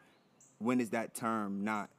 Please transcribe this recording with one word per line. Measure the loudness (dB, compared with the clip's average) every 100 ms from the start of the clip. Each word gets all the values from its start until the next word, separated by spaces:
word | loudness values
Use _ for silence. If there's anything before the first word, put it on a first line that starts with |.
| -20 -20 _ -20 -20 -4
when | 2 2
does | 2
that | -2 -2
term | -2 0 0 0 -2
not | 0 0 -2